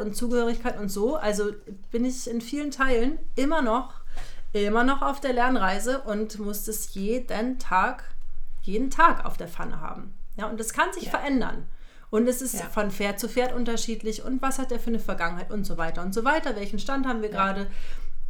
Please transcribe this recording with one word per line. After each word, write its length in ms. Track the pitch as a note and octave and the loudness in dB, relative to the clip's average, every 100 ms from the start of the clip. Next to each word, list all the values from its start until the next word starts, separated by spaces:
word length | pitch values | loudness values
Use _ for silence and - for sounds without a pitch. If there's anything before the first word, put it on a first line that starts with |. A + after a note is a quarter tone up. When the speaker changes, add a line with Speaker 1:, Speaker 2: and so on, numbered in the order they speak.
Speaker 1:
und 140 | G#3 G3+ | -4 -2
Zugehörigkeit 600 | A#3+ A#3+ A#3 A#3+ - - | 0 2 2 0 -2 -4
und 120 | G#3 | -4
so. 260 | G3 G#3+ D4+ | -2 0 0
Also 360 | G#3+ G3+ G#3 G#3 - G3 - | 0 0 -2 -6 -12 -14 -6
bin 120 | A#3 | -2
ich 260 | B3+ B3+ - | -2 -2 -4
in 120 | A#3 | -6
vielen 300 | A3+ C#4+ D4 | -4 -6 -6
Teilen 460 | C#4 B3+ A#3+ B3 D4+ - - | 0 4 6 4 2 0 2
immer 260 | C4+ D4 | 2 2
noch, 320 | B3+ A3+ C4 - - - - - - | 2 2 -2 -6 -4 -2 -2 -4 -2
immer 320 | G#3 G3+ G#3+ | 0 2 4
noch 180 | B3+ C#4 | 4 4
auf 200 | C#4 C4+ | 0 0
der 120 | C#4 | 0
Lernreise 680 | B3 B3 B3+ - F#3+ A#3 C4+ | 2 4 4 2 2 0 -2
und 360 | A3 G#3 G#3+ G#3 | -2 -2 -4 -4
muss 280 | G3+ G3+ - | -6 -4 -4
es 260 | G#3+ - | -6 -6
jeden 680 | G3+ G3 B3 - G3 A#3+ C4 | -4 -2 -2 -2 -2 -2 -2
Tag, 440 | - F#3 G#3 B3+ - - - - - - | 2 2 2 0 -4 -2 0 0 2 0
jeden 280 | - G3+ C4+ | 2 2 2
Tag 340 | - E4 - - | 6 6 6 2
auf 120 | - | 0
der 100 | C4 | -2
Pfanne 320 | - E3+ E3 | -4 -2 -2
haben. 340 | E3 F3 - - - - | -4 -6 -8 -6 -6 -6
Ja, 100 | G#3 | -6
und 120 | G#3+ | -6
das 140 | - | -2
kann 180 | - F4 | 0 0
sich 120 | F#4 F4+ | -2 -4
Speaker 2:
Ja. 60 | |
Speaker 1:
verändern. 540 | E4+ C#4+ C4 G3 - - - - - - | -2 0 0 0 0 -2 -6 -10 -16 -2
Und 160 | G#3+ A#3+ | 0 2
es 120 | A#3+ | 0
ist 120 | B3+ G3+ | -4 -6
Speaker 2:
Ja. 80 | E3+ | -4
Speaker 1:
von 240 | - G3+ | -2 -2
Pferd 280 | - G3+ G3+ | -2 -2 -2
zu 80 | A3+ | -4
Pferd 240 | - B3 | 0 0
unterschiedlich 720 | B3 A#3+ A3+ A3+ A3 A3 G#3+ | 2 2 2 0 -2 -4 -4
und 180 | - C4 | -4 -2
was 160 | C4+ C4 | 0 0
hat 140 | B3+ | 0
er 80 | A#3 | 0
für 80 | A#3 | 2
eine 80 | A3+ | 2
Vergangenheit 520 | - F#3+ E3+ F3 F#3+ | 0 0 0 -2 -2
und 140 | G#3 - | 0 0
so 120 | E3+ | 0
weiter 240 | E3 E3+ | 0 0
und 120 | F#3 | 0
so 100 | G3 | 0
weiter. 320 | A#3 D#4 D#4 G3+ | 2 2 0 -2
Welchen 240 | G3+ G#3+ | 0 0
Stand 280 | - C#4 C4 | 0 0 0
haben 140 | A3+ | 0
wir 80 | G#3+ | -2
Speaker 2:
Ja. 60 | G#3 G3 | 0 0
Speaker 1:
gerade? 160 | G3 G3 - - - - - - | 0 0 2 2 2 2 2 4